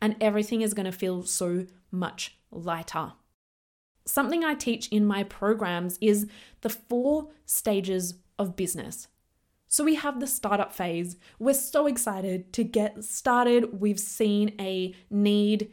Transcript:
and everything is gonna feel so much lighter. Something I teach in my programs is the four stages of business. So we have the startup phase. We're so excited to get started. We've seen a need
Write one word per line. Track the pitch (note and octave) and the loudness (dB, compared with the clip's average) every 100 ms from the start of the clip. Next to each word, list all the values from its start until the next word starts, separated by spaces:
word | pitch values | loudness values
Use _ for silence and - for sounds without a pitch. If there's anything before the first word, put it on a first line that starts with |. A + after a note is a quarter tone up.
and | G#3+ G#3+ | -2 2
everything | G#3+ G#3 G#3+ A3+ | 2 2 0 0
is | G#3+ | 0
gonna | G#3 F#3+ | -2 -6
feel | F#3 F#3 F3+ | -2 -2 -2
so | F3+ - F3+ F3+ F#3 _ _ | -4 -2 -2 -2 -4 _ _
much | F3+ F3 F3+ - - _ | -6 -4 -6 -12 -12 _
lighter. | E3+ E3+ E3 E3 D#3+ D3+ - _ _ _ _ _ _ _ _ | -10 -6 -6 -6 -8 -8 -12 _ _ _ _ _ _ _ _
Something | - C#4+ C4 E4+ | -2 -2 0 0
I | D#4+ | 0
teach | D4 A#3+ A#3 - | -2 -2 -4 0
in | G#3+ | 2
my | G#3 G3 | 2 2
programs | G3+ - G3+ G#3+ F#3 F3 F3+ F3+ | -4 -2 0 0 0 -2 -4 0
is | G#3+ G#3 G#3 - - _ | 2 4 0 -8 -20 _
the | A3 | -8
four | - - A#3+ C4+ D4+ D4+ - | -8 -4 0 2 0 -2 -14
stages | - - A3+ G3 F#3 F#3 F3 - _ - | -6 -2 0 0 0 -2 -4 -10 _ -6
of | G3 | -4
business. | F#3 F3+ D#3+ - - - _ _ _ _ _ _ | -4 -4 -6 -10 -14 -18 _ _ _ _ _ _
So | - | 2
we | D4+ | 2
have | D4+ D4 B3+ | 2 -2 -4
the | C4+ | -4
startup | - G3+ G3+ - | -2 0 0 0
phase. | - F3 E3+ F3 - - - | -4 -4 -2 -6 -10 -20 -2
We're | B3 | 2
so | C#4 - D4 D4 | 2 2 2 4
excited | A#3+ G#3+ F#3+ F#3+ F#3 - | 2 -2 -2 -2 -4 -4
to | - | -2
get | A#3 A3 G#3 G#3+ | 0 2 0 -4
started. | - - C4 A#3+ A#3+ A#3+ A#3 F#3+ | -10 -2 2 4 6 6 4 0
We've | G#3 G3+ | 0 0
seen | - - G#3+ G#3 G#3+ G#3 | -4 0 2 4 2 0
a | F#3+ F#3 F#3 - _ | -4 -2 -4 -8 _
need | G3+ G#3 G#3 G#3 G#3+ G#3+ | 2 4 4 4 2 -2